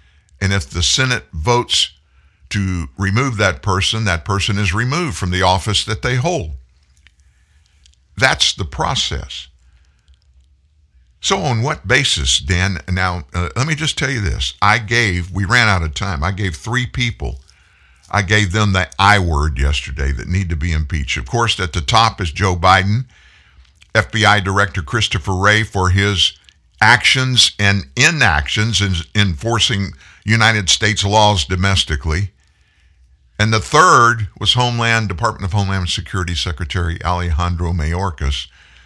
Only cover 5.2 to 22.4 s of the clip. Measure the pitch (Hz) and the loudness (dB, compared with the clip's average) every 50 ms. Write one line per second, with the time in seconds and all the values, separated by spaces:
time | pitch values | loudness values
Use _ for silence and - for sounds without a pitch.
5.2 | 101 90 90 92 92 92 92 95 - 110 101 - - 104 104 - - 123 127 127 | -4 -2 0 2 2 2 2 2 0 -2 -2 -2 -2 -4 -4 -4 -2 -2 -2 0
6.2 | 123 175 180 143 90 76 69 - - _ _ _ _ _ _ _ _ _ _ _ | 0 -2 -2 -4 -4 -6 -10 -12 -16 _ _ _ _ _ _ _ _ _ _ _
7.2 | _ _ _ _ _ _ _ _ _ _ _ _ _ _ _ _ _ _ _ 95 | _ _ _ _ _ _ _ _ _ _ _ _ _ _ _ _ _ _ _ 0
8.2 | 127 131 151 - - - - - 95 78 - - - - 139 123 - - 85 62 | 0 0 2 0 -2 -2 -2 -4 -8 -6 -4 -4 -2 -2 -2 -4 -4 -4 -6 -6
9.2 | - - - - - - _ _ _ _ _ _ _ _ _ _ _ - - _ | -8 -10 -14 -16 -16 -18 _ _ _ _ _ _ _ _ _ _ _ -20 -20 _
10.2 | _ _ _ _ _ _ _ _ _ _ _ _ _ _ _ _ _ _ _ _ | _ _ _ _ _ _ _ _ _ _ _ _ _ _ _ _ _ _ _ _
11.2 | - - 196 196 180 143 120 110 120 147 156 - - 92 123 139 139 - - - | -4 -2 -2 -2 0 0 0 0 0 -2 -4 -4 -2 0 0 2 2 0 -2 -2
12.2 | 69 - - - - 69 92 87 92 98 95 - - - 90 92 92 92 87 90 | 0 0 0 0 0 0 0 0 0 -2 -2 -4 -6 -4 -2 -2 -2 -2 -4 -6
13.2 | 80 - - 90 87 - - 113 131 160 156 143 160 147 - - 147 131 135 113 | -8 -8 -6 -4 -4 -4 -4 -4 -2 -2 -2 -4 -4 -4 -4 -4 -4 -4 -2 -2
14.2 | 98 80 57 55 - - - - 101 101 107 120 110 98 117 120 117 101 87 87 | -2 -2 -2 -4 -4 -6 -4 0 2 2 2 2 0 0 0 0 2 2 0 -2
15.2 | 85 92 90 95 101 90 120 123 117 107 98 90 82 78 76 - 107 98 90 69 | -4 -4 -4 -4 0 2 2 4 4 4 2 2 0 -2 -4 -4 -6 -4 -4 -4
16.2 | 76 92 95 92 104 92 80 - - 110 120 127 123 113 - 131 123 117 - - | -4 -4 -4 -4 -4 -4 -6 -6 -6 -4 -4 -2 -4 -4 -4 -2 -2 -2 -4 -4
17.2 | 71 62 60 65 - _ _ _ _ _ _ _ _ _ _ _ _ - - 104 | -8 -8 -8 -10 -14 _ _ _ _ _ _ _ _ _ _ _ _ -4 -2 -2
18.2 | 98 85 107 107 104 95 85 110 107 104 92 92 90 - - - 98 101 104 101 | 0 2 2 2 2 2 2 2 2 2 2 0 0 -2 0 4 4 6 6 4
19.2 | 92 85 78 73 73 78 71 60 67 71 71 73 - - 65 65 67 69 67 - | 4 2 0 0 0 0 0 0 0 0 0 -2 -4 -6 -6 -4 -4 -2 -4 -4
20.2 | - - 87 98 98 82 85 71 73 87 82 78 76 - 90 76 67 - - 67 | -4 -2 -2 -2 -2 -2 -4 -4 -2 -2 -2 -2 -2 -2 -4 -4 -4 -4 -6 -6
21.2 | 58 - - 117 117 113 - - 95 85 - 92 73 - 120 110 117 113 - - | -6 -4 -2 0 0 0 0 -2 -4 -4 -4 -6 -2 2 4 4 4 4 2 -2
22.2 | 98 80 78 - | -4 -4 -2 0